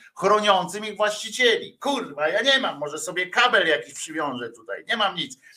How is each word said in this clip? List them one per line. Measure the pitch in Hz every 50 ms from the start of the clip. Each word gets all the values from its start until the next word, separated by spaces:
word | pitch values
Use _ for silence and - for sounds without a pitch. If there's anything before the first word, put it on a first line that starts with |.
| - - _
chroniącym | - 180 196 208 214 208 208 196 185 180 175 175 208 214
ich | 214 208
właścicieli. | - 214 208 208 - - 214 214 - 254 240 220 - - - - -
Kurwa, | - 269 285 247 147 143 143 143 151 160
ja | 175 208 233
nie | 269 269 269
mam. | - 180 156 143
Może | 135 143 147 156
sobie | - 180 170 175 180 180
kabel | - 226 240 247 226 208 175
jakiś | 160 151 143 - - -
przywiążę | - - - 156 160 156 143 127 120 120 117
tutaj. | - - - - - - - -
Nie | 226
mam | 220 214 190 180
nic. | 175 147 127 - - _ - -